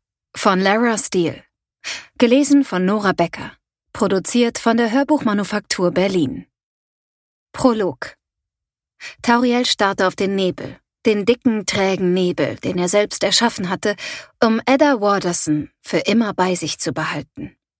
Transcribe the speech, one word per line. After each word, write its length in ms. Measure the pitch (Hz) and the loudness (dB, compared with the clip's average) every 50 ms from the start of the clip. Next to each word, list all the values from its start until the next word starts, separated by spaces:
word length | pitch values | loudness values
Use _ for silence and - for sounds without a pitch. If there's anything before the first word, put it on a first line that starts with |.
| _ _ _ _ _ _ - | _ _ _ _ _ _ -8
von 240 | - - 214 190 185 | -2 0 2 2 2
Lara 380 | 190 196 202 220 240 240 226 | 2 2 2 2 2 2 2
Steele. 460 | 196 - - - 185 170 151 - - - _ _ _ _ _ _ _ - - - - - - _ | 0 0 0 0 0 -2 -2 -4 -8 -14 _ _ _ _ _ _ _ -12 -12 -12 -12 -14 -14 _
Gelesen 460 | - 247 233 233 277 294 269 285 285 262 | 0 2 4 4 4 4 4 4 4 4
von 220 | - - 185 185 | 2 -2 -2 0
Nora 260 | 185 208 214 208 190 | 0 0 0 0 0
Becker. 400 | - - 170 165 - - - - - _ _ _ _ _ _ _ - | 0 0 -2 -2 -4 -8 -14 -14 -16 _ _ _ _ _ _ _ -4
Produziert 640 | - - 196 196 190 175 - - 240 240 233 233 | -2 -2 0 0 0 0 0 2 2 2 0 -2
von 200 | - - 233 233 | 0 0 2 2
der 140 | 233 240 220 | 2 2 2
Hörbuchmanufaktur 1000 | 208 269 285 277 302 294 - 226 208 202 202 - 208 208 - - - - 185 175 | 2 0 2 2 0 0 2 0 -2 -2 -2 -4 -4 -6 -4 -4 -2 0 0 0
Berlin. 540 | 170 180 185 196 190 180 147 127 - - - - _ _ _ _ _ _ _ _ _ _ _ _ _ _ _ _ _ _ _ _ | 2 2 0 2 2 0 0 -2 -4 -8 -12 -18 _ _ _ _ _ _ _ _ _ _ _ _ _ _ _ _ _ _ _ _
Prolog. 640 | - - - 262 220 220 202 170 127 - - - - _ _ _ _ _ _ _ _ _ _ _ _ _ _ _ _ _ - - - _ | -4 0 2 2 2 2 -2 -4 -4 -8 -12 -16 -16 _ _ _ _ _ _ _ _ _ _ _ _ _ _ _ _ _ -20 -20 -16 _
Tauriel 440 | - - 240 247 262 247 240 247 247 | 0 2 2 2 2 2 2 0 0
starrte 420 | - - - 208 196 196 - 196 | -2 0 0 0 0 2 2 0
auf 80 | 185 - | 0 0
den 200 | - 202 190 196 | 0 -2 -2 0
Nebel, 420 | 196 190 180 - - - - - - _ _ _ _ - | 0 0 -2 -2 -4 -10 -14 -14 -18 _ _ _ _ 0
den 200 | 226 214 208 196 | 0 0 2 2
dicken, 400 | 202 247 - - 247 220 214 190 | 0 0 2 2 0 0 0 -2
trägen 480 | - - 202 196 190 190 180 185 180 180 | -4 -2 0 0 0 0 0 0 0 2
Nebel, 420 | 185 180 180 170 - 147 - - | 2 0 0 0 -2 -4 -4 -4
den 200 | - - - 185 | -6 -6 -6 -4
er 100 | 180 175 | -2 -2
selbst 360 | 180 196 208 208 196 - - - | 0 2 0 0 0 -2 -4 -2
erschaffen 460 | 202 185 - 233 233 - - 196 175 | 0 2 2 2 0 -2 -4 -4 -4
hatte, 260 | 190 180 - 208 202 - - - - - - - _ _ | -4 -4 -2 -4 -4 -4 -8 -12 -12 -14 -16 -20 _ _
um 200 | - 226 220 220 - | 0 2 2 0 2
Ada 360 | - 269 269 302 294 269 220 | 2 2 4 4 4 2 2
Warderson 680 | 202 208 202 196 190 180 175 - - 160 151 151 147 - _ _ | 2 0 0 0 0 0 0 0 0 0 0 -2 -2 -6 _ _
für 160 | - - - | -8 -4 -4
immer 360 | 160 - - 202 233 233 208 190 | -2 0 0 2 2 0 0 0
bei 220 | - 180 185 185 | 0 0 0 0
sich 240 | 175 - 147 - - | -2 -4 -4 -6 -4
zu 140 | - 165 131 | -4 -4 -4
behalten. 640 | 160 156 160 - 147 - - _ - - - - _ _ _ _ | -4 -6 -6 -6 -8 -10 -12 _ -16 -16 -16 -16 _ _ _ _